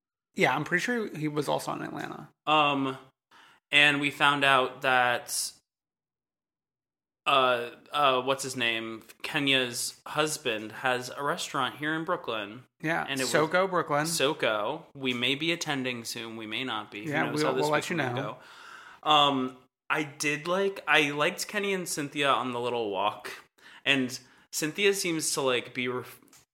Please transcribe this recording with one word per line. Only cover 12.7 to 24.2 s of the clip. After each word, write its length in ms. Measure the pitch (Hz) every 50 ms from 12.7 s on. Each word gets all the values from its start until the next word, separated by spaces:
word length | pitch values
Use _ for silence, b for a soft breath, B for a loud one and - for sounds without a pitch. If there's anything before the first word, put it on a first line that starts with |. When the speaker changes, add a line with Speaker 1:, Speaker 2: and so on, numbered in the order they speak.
| _ _
Speaker 1:
Yeah, 240 | - 156 165 165 156
Speaker 2:
And 120 | - 139 131
it 40 | 131
was 60 | 127
Speaker 1:
Soko 360 | - 156 156 156 175 180 190
Brooklyn. 380 | 190 180 170 151 - 143 143 151
Speaker 2:
Soko. 800 | 165 165 160 135 143 156 156 151 117 110 107 104 117 151 160 160 - -
We 180 | 143 135 127 123
may 220 | 120 123 127 135
be 160 | 139 160 165
attending 520 | 170 165 - 156 143 135 127 127 123 117 113
soon. 320 | - - 120 113 113 113
We 100 | 113 110
may 160 | 107 110 120 131
not 280 | 127 110 107 107 -
be. 120 | - 104 104
Who 60 | 156
Speaker 1:
Yeah, 140 | 143 156 160
Speaker 2:
knows 180 | - - 151 147
Speaker 1:
we'll, 40 |
Speaker 2:
how 60 | 135 131
this 100 | 131 147
Speaker 1:
we'll 80 | 151
let 120 | 151 151 147 -
Speaker 2:
week 0 |
Speaker 1:
you 60 | 180
Speaker 2:
will 160 | 165 135 123 123
Speaker 1:
know. 220 | 123 107 107 117 B B B B B B B B B B B B B -
Speaker 2:
go. 60 | 151
Um, 480 | 151 147 143 143 135 131 127 131 131 - _ _ _ _ _ -
I 140 | 139 156 156
did 440 | 143 131 - - 147 147 147 151
like, 340 | 175 180 190 196 196 196 - -
I 240 | - 151 156 147 143
liked 360 | 147 147 147 180 190 - - -
Kenny 240 | - 208 202 202 190
and 140 | 185 175
Cynthia 420 | 151 - 160 143 139 - 147 143 139
on 240 | 127 110 123 127 120
the 60 | 120
little 280 | 120 120 120 120 113 104
walk. 400 | 95 92 101 104 104 - - - - - - _ _ B B B B B B
And 320 | 131 139 135 127 123 - b